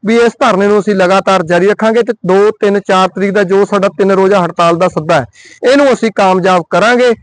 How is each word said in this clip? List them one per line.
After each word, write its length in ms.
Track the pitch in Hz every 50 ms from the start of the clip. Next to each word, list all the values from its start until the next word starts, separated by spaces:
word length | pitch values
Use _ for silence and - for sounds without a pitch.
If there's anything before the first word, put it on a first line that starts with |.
| -
ਵੀ 100 | 196 226
ਇਸ 160 | 233 233 233
ਧਰਨੇ 340 | - _ 285 240 208 185 202
ਨੂੰ 140 | 202 208 214
ਅਸੀਂ 140 | 185 208 208
ਲਗਾਤਾਰ 480 | 190 185 175 190 196 180 - 190 190
ਜਾਰੀ 240 | 175 156 180 - 180
ਰੱਖਾਂਗੇ। 360 | 202 208 - 220 220 226 240
ਤੇ 100 | 233 240 233 _ -
ਦੋ, 240 | 175 185 190 208 214
ਤਿੰਨ, 300 | 214 _ - 208 202 202
ਚਾਰ 280 | 196 - 190 185 190 185
ਤਰੀਕ 220 | 185 196 185 196
ਦਾ 120 | 190 208
ਜੋ 220 | 202 175 196 196 202
ਸਾਡਾ 240 | 196 208 202 185 -
ਤਿੰਨ 220 | - - 202 190
ਰੋਜ਼ਾ 340 | 196 185 190 190 202 196 175
ਹੜਤਾਲ 320 | 165 170 - 175 170 170
ਦਾ 120 | 165 - 240
ਸੱਦਾ 320 | - - 156 156 170 147
ਹੈ, 60 | 123 - _ - - - - _ - 240
ਇਹਨੂੰ 220 | 269 285 294 269
ਅਸੀਂ 180 | 240 - - 226 196
ਕਾਮਯਾਬ 480 | - 202 190 185 185 175 190 185 180 160 _
ਕਰਾਂਗੇ 420 | - 175 196 226 247 240 254 247 226 -